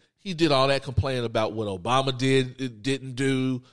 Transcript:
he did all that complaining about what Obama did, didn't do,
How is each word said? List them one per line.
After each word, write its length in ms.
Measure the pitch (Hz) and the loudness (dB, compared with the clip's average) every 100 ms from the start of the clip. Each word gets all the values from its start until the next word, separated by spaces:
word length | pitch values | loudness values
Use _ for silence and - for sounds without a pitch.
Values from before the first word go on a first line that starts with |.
| _ _ | _ _
he 160 | 202 | -8
did 180 | 160 160 | 0 4
all 180 | 135 135 | 4 4
that 140 | 139 | 0
complaining 420 | - 127 139 127 113 | -2 -2 0 -2 -2
about 280 | 113 110 | 0 0
what 140 | 110 104 | -2 -4
Obama 500 | 92 101 131 135 127 | -4 0 2 2 0
did, 640 | 135 135 127 123 131 107 | 2 4 2 -4 -10 -6
didn't 320 | 117 135 131 123 | -4 -4 -6 -4
do, 460 | 135 131 131 127 - | 0 0 0 -4 -8